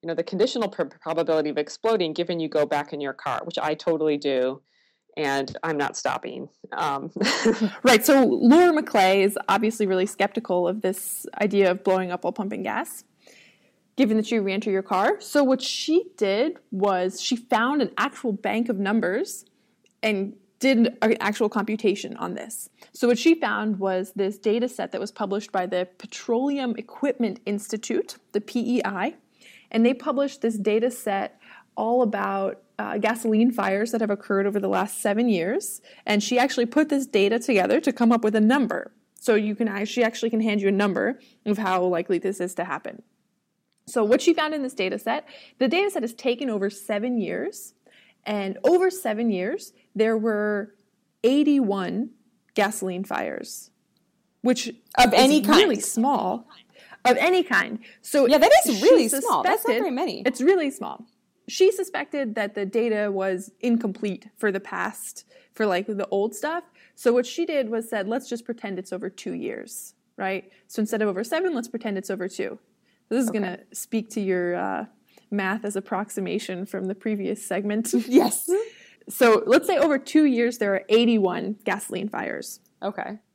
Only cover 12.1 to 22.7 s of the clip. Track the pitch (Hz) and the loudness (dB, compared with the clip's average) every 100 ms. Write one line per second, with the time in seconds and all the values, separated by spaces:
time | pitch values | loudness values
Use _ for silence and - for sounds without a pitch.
12.1 | 180 175 170 196 208 190 226 330 - _ | -4 -4 -4 -6 -4 -4 -4 -6 -12 _
13.1 | _ _ - _ _ _ _ _ - 254 | _ _ -20 _ _ _ _ _ 0 2
14.1 | 220 214 233 196 190 220 190 196 185 220 | 2 0 -2 0 -2 -2 -2 0 0 2
15.1 | 403 - 294 269 262 - - - 330 - | 0 0 2 4 2 -2 -6 0 0 0
16.1 | - 196 202 302 - _ 190 202 185 185 | -4 0 2 0 -4 _ -2 0 2 -2
17.1 | 190 - 233 - 226 240 294 233 - 247 | -4 -4 -4 0 0 2 0 -2 -2 -4
18.1 | - 247 196 196 214 240 196 196 226 180 | -2 -6 -4 -2 -2 -2 -2 0 0 0
19.1 | 202 392 - - _ _ _ _ _ 220 | -2 -4 -10 -18 _ _ _ _ _ -2
20.1 | 202 196 - _ _ 269 269 233 - 220 | -2 -4 -10 _ _ 2 6 4 4 0
21.1 | - 202 208 214 214 202 214 214 202 - | 2 0 0 -2 0 -4 0 0 -2 -6
22.1 | - - - - - - | -8 -8 -8 -12 -14 -16